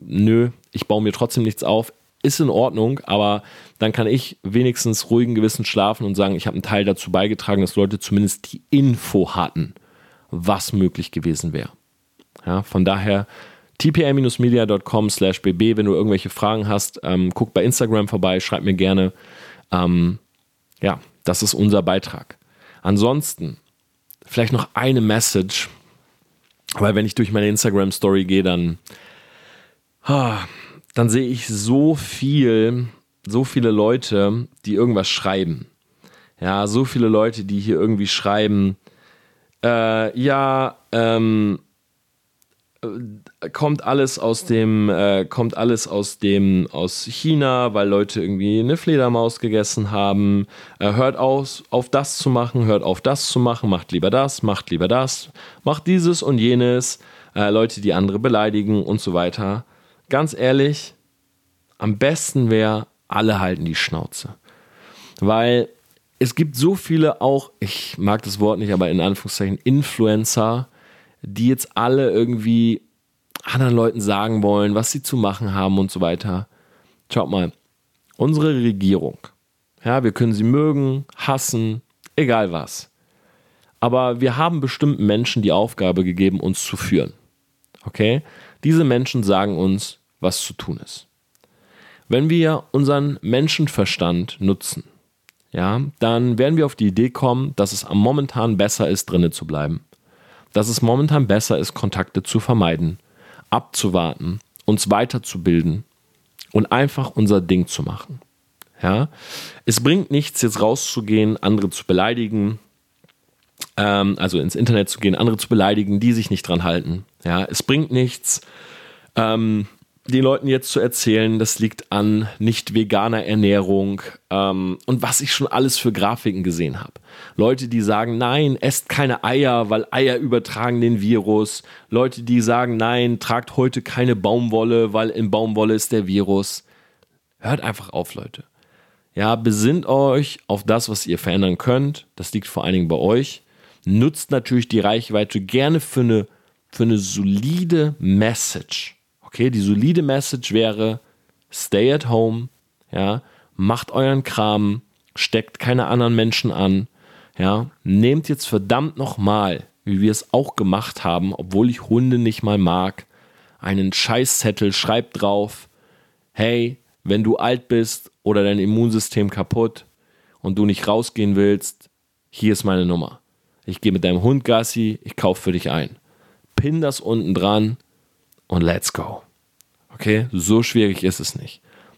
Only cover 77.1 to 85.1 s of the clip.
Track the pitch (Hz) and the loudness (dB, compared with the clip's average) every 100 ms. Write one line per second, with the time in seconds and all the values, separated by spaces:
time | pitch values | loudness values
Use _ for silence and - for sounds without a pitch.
77.1 | - 85 98 85 - _ _ _ _ _ | -4 -2 -2 -2 -6 _ _ _ _ _
78.1 | - 135 151 156 135 117 98 95 95 73 | -2 0 2 0 2 0 0 2 2 0
79.1 | - - _ _ _ _ _ 117 131 120 | -10 -18 _ _ _ _ _ -2 0 0
80.1 | - 120 104 113 139 156 143 135 135 139 | 0 0 2 2 2 2 0 -2 -4 -8
81.1 | - - 135 - 120 110 110 - _ - | -8 -4 -4 -2 -2 -2 -4 -10 _ -10
82.1 | - 139 113 98 82 - - - _ _ | -2 0 2 0 -4 -8 -14 -16 _ _
83.1 | _ _ _ _ _ _ - 120 127 127 | _ _ _ _ _ _ -4 0 0 0
84.1 | 120 131 120 165 165 135 - 147 - 101 | 0 0 0 -2 -2 -4 0 0 2 2